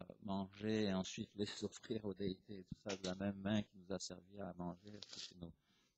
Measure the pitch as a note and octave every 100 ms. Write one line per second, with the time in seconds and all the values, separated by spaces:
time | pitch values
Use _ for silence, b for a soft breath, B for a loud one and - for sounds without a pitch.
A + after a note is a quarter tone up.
0 | F2 - - G2 F#2+ G2 G#2+ A2 G#2 F#2+
1 | F#2 - G#2+ G2+ G#2 - G#2 - - A2+
2 | G#2+ F#2 G2 F#2 - G2+ F#2 - G#2+ F#2+
3 | F#2+ F#2 G2+ G2 G2 G#2+ G#2 G2 F2+ F#2
4 | - F2+ F2+ G2+ F#2+ F2 F2 F2+ G2+ G#2
5 | G2+ - - F#2 E2+ - _ _ _